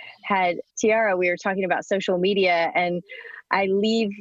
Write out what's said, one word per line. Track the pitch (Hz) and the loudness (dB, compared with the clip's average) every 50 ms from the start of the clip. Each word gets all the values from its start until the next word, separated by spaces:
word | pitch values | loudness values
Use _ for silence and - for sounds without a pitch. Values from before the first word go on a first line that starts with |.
| - - - _ - | -20 -20 -20 _ -4
had | - 202 190 185 175 170 - - _ _ - | -2 0 2 2 0 0 -2 -8 _ _ 0
Tiara, | - 214 220 226 220 208 185 180 | 2 2 4 4 2 2 2 2
we | 180 175 | 2 0
were | 175 | 0
talking | 170 - 202 190 196 190 | 0 -2 -4 -2 -2 0
about | 175 170 - - | 0 0 -2 -2
social | - 208 196 - - 185 | -2 -2 -2 0 0 0
media, | 175 180 202 208 196 190 180 175 165 165 151 - | 0 2 2 2 2 2 2 2 2 0 0 0
and | 180 175 175 175 175 - - - - - - - - - - | 0 0 0 -2 -4 -6 -10 -20 -18 -18 -18 -18 -20 -6 -4
I | - 190 196 | -2 0 0
leave | 190 190 202 214 220 226 226 220 202 202 208 | 2 2 2 2 2 2 2 0 -2 -4 -8